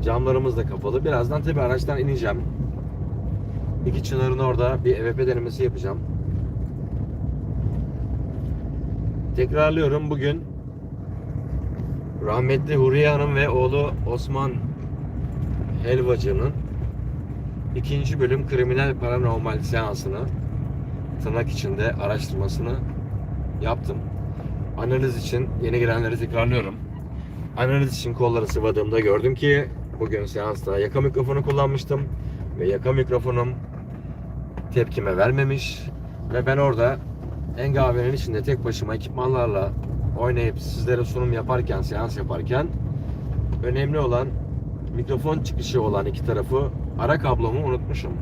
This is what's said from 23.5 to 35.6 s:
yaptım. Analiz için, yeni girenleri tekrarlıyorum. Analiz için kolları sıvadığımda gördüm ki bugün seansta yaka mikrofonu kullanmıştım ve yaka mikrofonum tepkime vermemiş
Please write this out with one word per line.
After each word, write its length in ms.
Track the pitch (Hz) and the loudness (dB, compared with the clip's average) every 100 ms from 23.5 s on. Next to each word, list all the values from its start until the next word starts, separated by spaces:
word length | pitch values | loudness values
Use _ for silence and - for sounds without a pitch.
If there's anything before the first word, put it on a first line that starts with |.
| - | -2
yaptım. 340 | - - - - - - - - - - - - | 0 0 -2 -4 -4 -4 -6 -6 -6 -4 -4 -4
Analiz 460 | 117 127 131 120 | 0 2 2 0
için, 240 | - 120 101 - | -2 -2 0 0
yeni 160 | 117 120 | 0 2
girenleri 400 | 117 113 113 113 | 2 2 2 0
tekrarlıyorum. 560 | 113 117 117 123 98 - - - - - - - - - | -2 2 4 2 0 -6 -8 -8 -8 -8 -8 -8 -8 0
Analiz 420 | 123 139 139 - | 2 4 2 0
için 160 | 123 | -4
kolları 320 | 120 120 117 107 | 2 2 4 0
sıvadığımda 540 | 120 110 98 104 113 | 2 2 2 2 4
gördüm 340 | 107 101 127 | 4 4 4
ki 300 | 131 143 143 143 - - - | 2 6 4 4 -6 -8 -4
bugün 260 | 110 107 98 | -2 0 -2
seansta 520 | 107 104 104 - 98 | -2 -2 -2 0 2
yaka 220 | 104 139 | 2 2
mikrofonu 420 | 135 135 127 139 | 2 2 2 2
kullanmıştım 560 | 147 139 139 135 - 139 139 - - - - - | 2 2 4 2 0 0 0 -4 -6 -6 -6 -2
ve 100 | 90 | 0
yaka 240 | 98 127 | 2 2
mikrofonum 560 | 131 127 123 120 123 120 127 - - - - - - - - - - - | 2 4 2 2 0 0 -2 -8 -10 -10 -10 -10 -10 -8 -8 -8 -8 -2
tepkime 420 | - 117 - 101 92 | 0 2 0 0 4
vermemiş 640 | 104 131 135 135 | 4 6 2 2